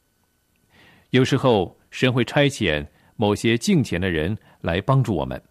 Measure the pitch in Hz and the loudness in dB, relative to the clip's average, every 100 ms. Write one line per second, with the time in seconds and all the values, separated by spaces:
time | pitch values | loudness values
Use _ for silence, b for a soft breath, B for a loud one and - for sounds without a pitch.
0 | _ _ _ _ _ _ _ b b b | _ _ _ _ _ _ _ b b b
1 | b 123 131 139 131 107 85 - _ - | b 0 2 2 2 2 0 -8 _ -4
2 | 127 120 113 151 143 - 92 76 73 b | -2 0 0 0 0 0 -2 -2 -6 b
3 | b b 104 101 117 117 - 175 110 87 | b b 0 0 0 0 2 2 0 -2
4 | 95 80 82 110 b b 92 87 117 135 | -2 -2 -2 -6 b b -4 -2 0 0
5 | 120 82 64 65 - | 0 -2 -4 -10 -14